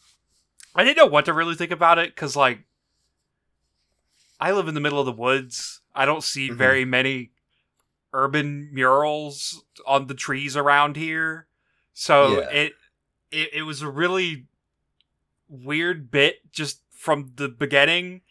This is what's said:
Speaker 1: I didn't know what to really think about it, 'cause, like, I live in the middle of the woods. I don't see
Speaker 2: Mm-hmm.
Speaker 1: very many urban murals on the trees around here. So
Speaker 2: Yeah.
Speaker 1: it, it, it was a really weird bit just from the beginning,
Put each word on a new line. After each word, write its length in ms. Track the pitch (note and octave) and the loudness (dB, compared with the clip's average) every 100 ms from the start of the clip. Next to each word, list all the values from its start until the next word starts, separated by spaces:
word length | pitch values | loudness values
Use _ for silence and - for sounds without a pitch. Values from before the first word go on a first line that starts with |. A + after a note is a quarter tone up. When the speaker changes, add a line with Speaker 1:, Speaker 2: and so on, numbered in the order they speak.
| _ _ _ _ _ - - | _ _ _ _ _ -20 -6
Speaker 1:
I 100 | E3+ | 0
didn't 140 | A#3 D4+ | 2 6
know 80 | C#4 | 6
what 200 | D3 D3 | 6 2
to 80 | |
really 200 | D#3 E3+ | 0 -2
think 160 | E3 E3+ | -4 -6
about 300 | F3 E3+ E3+ | 2 4 4
it, 160 | E3 - | 2 -6
'cause, 200 | D3+ C#3+ | -6 0
like, 280 | C3 A2+ _ _ _ _ _ _ _ _ _ _ _ _ _ _ _ _ _ - | 0 0 _ _ _ _ _ _ _ _ _ _ _ _ _ _ _ _ _ -6
I 120 | E3 | 0
live 160 | G3+ D#3+ | 0 0
in 60 | |
the 60 | D3+ | -2
middle 200 | D3 C#3+ | -2 0
of 60 | C3 | -2
the 60 | |
woods. 720 | A2+ A#2+ C3+ B2+ - - - _ | -2 0 0 -2 -12 -12 -14 _
I 120 | C#3+ C#3 | 0 0
don't 180 | D#3 | 0
see 240 | - C#3 C3+ | -4 -6 -6
Speaker 2:
Mm-hmm. 100 | A#2+ | 0
Speaker 1:
very 280 | C3 C3 B2+ | 2 2 2
many 460 | B2+ C3 C3 A#2+ _ _ _ _ _ _ _ _ | 0 0 -4 -10 _ _ _ _ _ _ _ _
urban 580 | C3+ C3+ D3 D3 C#3+ D3 | -2 0 0 -4 -8 -10
murals 880 | C3+ B2+ C3+ D3+ D3+ D3+ C3+ - E3+ _ - - | 0 2 4 2 -2 -8 -10 -12 -12 _ -12 -2
on 220 | C#3 C3+ | 0 -2
the 80 | C3+ | -8
trees 420 | - C3+ C#3+ C#3 | -8 -8 -6 -2
around 380 | C#3+ C#3+ D3 D3 | 2 4 2 -2
here. 520 | D#3+ D#3+ D#3+ D#3+ - _ _ _ _ | -6 -4 -6 -8 -16 _ _ _ _
So 460 | - - D3 C#3 C3+ | -10 4 6 6 4
Speaker 2:
Yeah. 100 | - | 0
Speaker 1:
it, 240 | C#3+ D3+ - _ _ _ _ _ | 0 -2 -4 _ _ _ _ _
it, 220 | D#3 D#3 | -6 -6
it 80 | D3+ | -6
was 200 | D#3 C#3+ | -10 -10
a 60 | D3 | -8
really 580 | C3+ F3 F#3+ F3+ D3 B2 _ _ _ _ _ _ _ _ _ _ | -2 0 0 -2 -6 -14 _ _ _ _ _ _ _ _ _ _
weird 640 | C3+ B2+ D3+ E3+ E3+ B2+ | -18 -6 -4 -2 -4 -2
bit 420 | C#3 D3 - _ | 2 2 2 _
just 300 | - D3 - _ | -10 -10 -10 _
from 440 | - - D3+ C3+ B2 | -8 -2 -2 -4 -10
the 140 | C#3+ | -10
beginning, 720 | A#2+ C#3+ C#3+ D3 F3 F3+ F3+ _ | -6 0 4 4 2 -4 -12 _